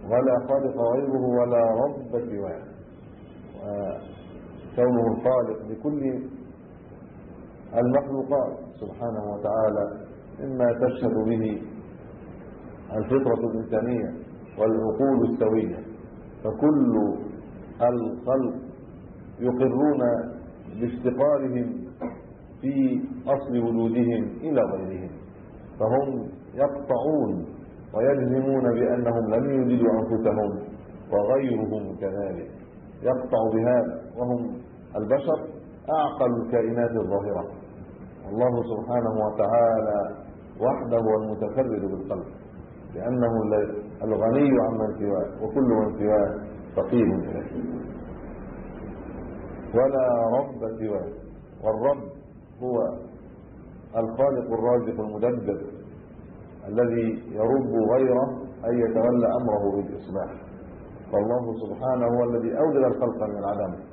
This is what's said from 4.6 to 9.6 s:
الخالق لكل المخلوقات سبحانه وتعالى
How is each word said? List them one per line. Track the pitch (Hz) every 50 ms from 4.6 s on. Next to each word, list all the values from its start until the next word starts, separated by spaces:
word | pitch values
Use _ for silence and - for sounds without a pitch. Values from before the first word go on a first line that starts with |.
| - - - 123 123 123 123 117 113
الخالق | 113 104 - - 123 131 127 117 110 107 - 107 107
لكل | 110 110 - 151 151 143 135 131 127 123 - - - - - - - - - - - - - - - - - - - - - - - - - - - - - - -
المخلوقات | 117 123 123 131 143 143 139 135 135 131 127 143 139 123 98 - - - - - -
سبحانه | 110 98 - - 117 120 110 107 104 104
وتعالى | 101 101 104 104 107 110